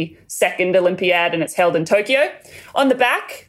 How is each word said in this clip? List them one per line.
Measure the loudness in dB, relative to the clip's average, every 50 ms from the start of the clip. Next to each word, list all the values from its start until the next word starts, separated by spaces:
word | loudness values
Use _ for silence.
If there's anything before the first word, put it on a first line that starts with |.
| -4 -6 -8 -16 _
second | -12 -6 -2 -2 -2 0 -2 -2 0 2
Olympiad, | 2 2 2 0 0 0 0 0 2 0 0 -2
and | -2 -4
it's | -4 0
held | 0 0 2 2
in | 0 0
Tokyo. | 0 0 0 0 2 0 0 0 0 -4 -8 -20 -20 -20 -20 -16 -6 -2
On | 0 2 2
the | 2
back, | 2 2 2 0 -2 -4 -8 -16 -18 -14